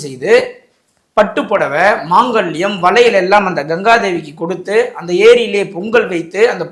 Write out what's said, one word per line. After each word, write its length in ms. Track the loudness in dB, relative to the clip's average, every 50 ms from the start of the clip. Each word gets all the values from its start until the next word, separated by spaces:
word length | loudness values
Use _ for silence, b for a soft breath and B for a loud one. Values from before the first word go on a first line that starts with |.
| -10
செய்து 280 | -12 -10 -8 0 2 2 2 2 -2 -8 -16 _ _ _ _ _ _ _ _ _ _ _ 0
பட்டு 260 | 0 0 -2 -6 -4 -2
புடவை, 340 | -2 -2 -2 -2 0 2 2 2 2 0 -2 0 2
மாங்கல்யம், 640 | 2 2 2 0 -2 -2 -2 -4 -4 -4 -4 -2 0 0
வளையல் 340 | 2 4 4 4 4 4 2
எல்லாம் 260 | 2 2 2 2 2 0
அந்த 120 | -2 -4 -4 -4
கங்காதேவிக்கு 640 | -6 -2 2 2 2 2 2 -2 -4 -6 -6 -10 -12 -10
கொடுத்து 340 | -8 -8 -8 -8 -6 -2 0 0 0 -2 -4 -10
அந்த 120 | -6 -4 0 4 6 6
ஏரியிலே 360 | 6 6 4 0 -2 -4 -4 -4 -8
பொங்கல் 340 | -10 -6 -2 0 0 0 -2 -4
வைத்து 260 | -6 -8 -6 -2 0 0 0 0
அந்த 120 | -4 -8 -10